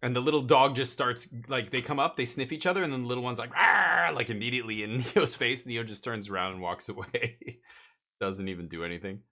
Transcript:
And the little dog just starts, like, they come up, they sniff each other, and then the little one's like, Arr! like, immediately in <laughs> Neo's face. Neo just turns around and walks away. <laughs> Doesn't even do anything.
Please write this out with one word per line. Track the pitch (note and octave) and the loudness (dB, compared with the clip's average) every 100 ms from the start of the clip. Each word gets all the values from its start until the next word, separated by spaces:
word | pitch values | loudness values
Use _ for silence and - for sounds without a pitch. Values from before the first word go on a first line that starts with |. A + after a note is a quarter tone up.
And | B2 | 0
the | B2 | 0
little | B2+ D3+ | 2 2
dog | C3 C#3 C3+ C3 | 6 8 8 4
just | C3 | -2
starts, | - B2 A#2+ - A#2+ A#2+ | 0 0 0 -6 -12 -4
like, | C3 G#2 | -4 -2
they | B2+ | -4
come | A#2+ C#3+ | -2 0
up, | D3+ E3+ | 0 2
they | B2 | -2
sniff | - B2+ | -2 -4
each | D#3 F#3 | -2 0
other, | F#3 | 2
and | F3 | 0
then | C3 | -2
the | A#2+ | -2
little | B2 | -2
one's | B2 A2+ | -2 -4
like, | A#2+ - | -4 2
Arr! | F#3+ G#3 F3+ E3+ E3+ | 4 6 4 4 2
like, | D3 A#2 | 0 -2
immediately | A2 A#2 B2 A2+ G#2+ | -2 -2 -2 -2 -4
in | G#2+ A#2+ | -2 -2
<laughs> | A#2+ - | 2 4
Neo's | D3+ | 4
face. | - A#2+ C3 | 2 0 0
Neo | C3 A#2 | -2 -4
just | A#2 G#2 | -4 -6
turns | - A2+ G2+ | -6 -6 -4
around | F#2+ F#2 | -2 -2
and | F#2 | -2
walks | F2 F2+ - | -4 -6 -6
away. | G2+ - A#2+ A#2 A#2 - A#2+ _ - - | -10 -4 -2 -2 -6 -16 -18 _ -20 -20
<laughs> | _ _ _ | _ _ _
Doesn't | G2 F#2+ G2 | -4 -4 -6
even | F2+ E2+ | -6 -8
do | E2 | -6
anything. | E2+ F2 F#2+ G2+ _ | -6 -6 -8 -12 _